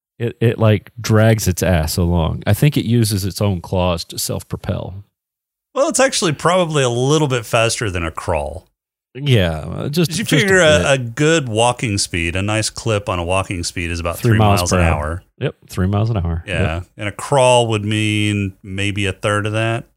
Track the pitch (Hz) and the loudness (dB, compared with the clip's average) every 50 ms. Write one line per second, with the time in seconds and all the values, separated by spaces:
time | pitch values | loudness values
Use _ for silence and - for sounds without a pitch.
0 | _ _ _ _ 117 117 - _ 113 113 - - 110 110 107 95 - - _ - | _ _ _ _ -8 -8 -2 _ 2 2 2 4 4 4 4 2 0 -8 _ -12
1 | 107 - 110 107 110 113 113 107 - 92 85 - - 85 92 82 78 78 - - | -2 2 4 6 6 6 4 4 2 -2 0 0 2 2 2 2 2 0 0 0
2 | 90 85 87 87 80 80 82 - - - 104 - - 151 139 139 98 - 117 120 | 0 2 2 2 0 0 -2 -4 0 0 0 2 2 2 2 0 -2 0 2 2
3 | 113 101 107 95 95 98 85 - 107 101 98 87 - - - 92 90 90 87 85 | 2 2 0 -2 -4 -4 -4 -2 -2 -2 -2 -2 -4 -4 -2 0 0 0 0 -2
4 | - _ - - - - 107 95 - _ - - - - 98 - - - 92 98 | -6 _ -10 -8 -6 -6 -6 -8 -8 _ -10 -8 -6 -6 -6 -6 -6 -10 -12 -14
5 | 101 _ _ _ _ _ _ _ _ _ _ _ _ _ _ - 277 339 269 - | -18 _ _ _ _ _ _ _ _ _ _ _ _ _ _ -2 0 0 2 2
6 | 254 269 - - 220 175 147 - - 180 175 190 180 156 160 151 135 123 120 120 | 2 2 2 0 0 0 -2 0 0 2 2 2 0 0 0 0 0 2 0 0
7 | 127 135 151 156 156 139 131 123 110 - - 120 113 117 - - 120 104 87 90 | 2 2 2 2 2 2 0 -2 -2 0 0 2 2 2 0 -2 -4 -4 -4 -4
8 | 85 80 - - - - 87 76 73 73 78 80 _ _ _ _ _ _ _ _ | -4 -4 -6 -8 -4 -4 -2 -2 -2 -6 -10 -12 _ _ _ _ _ _ _ _
9 | _ _ _ 123 143 143 127 107 90 85 80 78 - - 87 95 - - 147 165 | _ _ _ -6 0 2 4 4 4 2 0 -4 -6 -8 -8 -8 -8 -4 0 0
10 | 175 - 156 175 233 - - 247 220 196 190 185 170 156 151 147 170 160 139 135 | 0 0 -2 -4 -2 0 0 2 2 4 4 4 6 6 4 4 4 2 0 0
11 | 123 117 117 139 147 151 165 165 143 123 107 107 117 123 120 - 135 117 101 98 | -2 -6 -2 0 2 2 2 2 0 -2 0 2 2 2 0 -2 -4 -2 -2 -2
12 | - - - 87 82 85 85 92 98 104 107 110 104 - - - - 113 107 101 | -4 -4 -4 -4 -2 -2 -2 -4 -4 -2 -2 -2 -4 -4 -8 -6 -4 -2 -2 -2
13 | - - 98 90 85 85 92 95 95 - - 87 85 - - 92 87 85 85 82 | -2 -4 -4 -4 -2 -2 -2 -2 -2 -2 -6 -6 -6 -8 -6 -6 -6 -6 -6 -4
14 | 85 85 82 - - 120 107 110 110 104 101 101 90 87 98 90 85 82 80 73 | -4 -6 -6 -2 0 2 4 4 6 4 4 2 2 0 2 2 2 2 2 0
15 | 73 76 82 87 - _ _ _ 117 - - _ _ _ - - 92 95 101 101 | -4 -6 -8 -8 -12 _ _ _ -8 -8 -8 _ _ _ -6 -4 -2 0 0 0
16 | 110 113 117 101 85 87 82 82 82 - 90 85 - 78 80 87 90 _ _ - | 0 0 -2 -2 -2 -2 -4 -4 -4 -6 -4 -2 -2 -2 -4 -6 -8 _ _ -10
17 | 107 104 - - - - 143 139 127 127 123 123 120 113 110 107 101 104 110 107 | -10 -10 -8 -10 -4 0 2 4 6 6 6 6 4 2 0 -2 -2 -2 -2 0
18 | 107 107 107 107 104 104 104 101 101 95 92 _ - - 95 98 98 101 98 101 | 0 0 0 0 0 0 0 0 -2 -4 -6 _ -14 -12 -6 -4 -4 -4 -2 -2
19 | 101 95 92 - - 107 104 104 104 107 104 110 113 113 113 120 - _ _ | -2 -2 -4 -2 -2 -2 0 0 -2 -2 -4 -2 -2 -2 -4 -6 -8 _ _